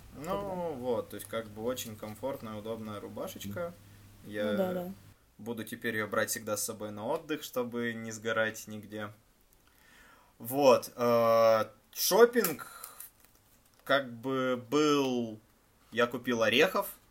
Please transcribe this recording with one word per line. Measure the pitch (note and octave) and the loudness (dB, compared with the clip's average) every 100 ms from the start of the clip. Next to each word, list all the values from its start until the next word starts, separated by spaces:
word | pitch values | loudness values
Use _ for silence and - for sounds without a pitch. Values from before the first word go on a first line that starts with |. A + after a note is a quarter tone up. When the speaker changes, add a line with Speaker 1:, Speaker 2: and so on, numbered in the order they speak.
| - B2+ | -16 -10
Speaker 1:
Ну, | |
Speaker 2:
тогда. | D#3+ G3+ G3+ F3+ E3+ C3 | -6 -4 -4 -4 -4 -4
Speaker 1:
вот, | B2 A2 G2 | -2 -2 -2
то | G#2 | -10
есть, | - | -8
как | A2+ G#2+ | -8 -8
бы, | G#2+ | -6
очень | A2+ B2+ A#2 G#2 | -4 -4 -8 -10
комфортная, | G#2+ G#2 C3 C3+ A2+ G#2+ | -12 -8 -8 -8 -10 -10
удобная | A2 A2+ G#2+ G2+ | -8 -8 -8 -10
рубашечка. | G#2 G#2+ E3 - G2+ C3+ E3+ - - - - - G#3 | -10 -10 -10 -10 -8 -6 -8 -10 -20 -20 -20 -20 -10
Speaker 3:
Да. | |
Speaker 1:
Я | G#3 G#3+ | -4 0
Speaker 2:
Ну | G3 | 0
да, | F#3 | 0
да. | F3+ F3+ F#3+ - - _ - | -2 -6 -12 -20 -20 _ -14
Speaker 1:
буду | A#2 A2+ | -10 -8
теперь | A2 A2+ A#2 A2 | -8 -6 -4 -2
ее | G2+ | -2
брать | A2 G#2+ | -2 -2
всегда | A#2 G#2+ G#2 | -4 -4 -4
с | |
собой | - G2 G#2+ | -4 -6 -10
на | G#2 A2+ | -6 -4
отдых, | E3 D#3 D3 | -4 -4 -8
чтобы | - B2+ A#2+ A#2+ A#2+ | -6 -4 -4 -4 -4
не | A2+ A2+ | -6 -8
сгорать | A2 A2+ A2 A2 G#2+ - | -6 -2 0 0 -2 -10
нигде. | G#2+ G2+ G#2+ G#2 - _ _ _ _ _ _ _ - - - _ - | -14 -12 -10 -10 -14 _ _ _ _ _ _ _ -20 -20 -20 _ -16
Вот, | A#2 C#3 C3+ A#2 - - | -4 6 8 8 4 -2
э, | A#2+ A#2 A#2 A2+ A2+ A2 G#2+ - _ - | 2 4 6 8 8 6 2 -8 _ -4
шопинг, | - F#3+ A#3 A#3+ F3+ C#3 - - - - - _ _ _ _ _ _ _ | 2 6 6 6 0 -2 -12 -16 -18 -18 -20 _ _ _ _ _ _ _
как | - C#3 B2+ | 0 0 0
бы, | A#2 C3 C3 B2+ B2 A#2 | -8 -4 0 0 -2 0
был, | D3 D3+ C#3+ C3 B2 A2+ A2 _ _ _ _ _ | 2 4 4 2 0 -2 -8 _ _ _ _ _
я | A2+ A#2+ | 0 2
купил | B2+ B2 A#2 | 0 -2 2
орехов, | A2 A#2+ F3+ G3+ G3 - _ | 4 6 4 2 -4 -8 _